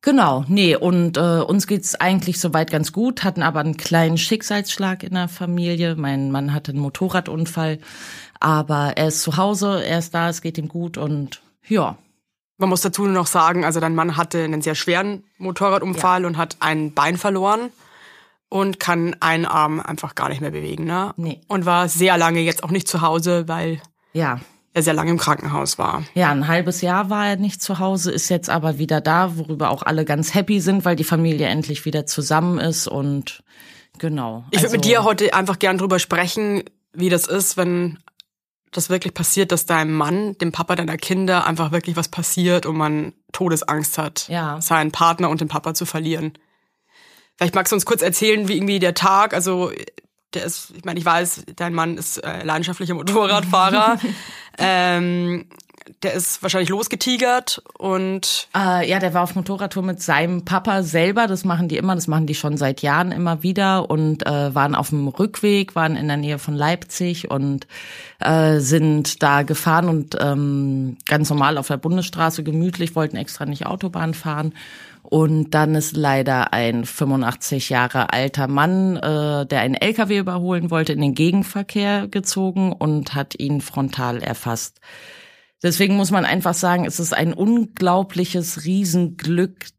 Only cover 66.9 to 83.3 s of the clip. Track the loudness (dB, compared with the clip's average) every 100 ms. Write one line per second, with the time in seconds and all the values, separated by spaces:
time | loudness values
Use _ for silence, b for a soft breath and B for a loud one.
66.9 | -4 -4 -4 -4 -2 0 -2 -6 B B
67.9 | B B B 2 4 6 4 4 4 4
68.9 | 4 2 0 4 4 2 0 2 2 4
69.9 | 0 -2 -2 0 2 0 0 0 0 -2
70.9 | -6 -2 0 2 2 2 2 -2 -4 0
71.9 | 0 -2 0 -2 0 -2 0 0 0 -4
72.9 | 0 -2 -4 -10 -8 -6 -6 -6 -4 -6
73.9 | -4 -4 -4 -6 -4 -4 -6 B B B
74.9 | B 0 2 4 4 2 2 4 2 0
75.9 | 0 2 2 2 2 2 0 0 0 -4
76.9 | -4 0 2 0 -4 -4 -4 0 0 2
77.9 | 0 0 0 -2 -2 0 2 2 4 2
78.9 | 0 0 0 0 -2 -2 0 0 0 0
79.9 | 0 0 0 0 -2 0 0 0 0 0
80.9 | 2 0 2 2 2 0 -4 -4 -2 0
81.9 | 0 -2 -4 -4 -2 -2 2 0 0 0
82.9 | 0 -2 -6 -6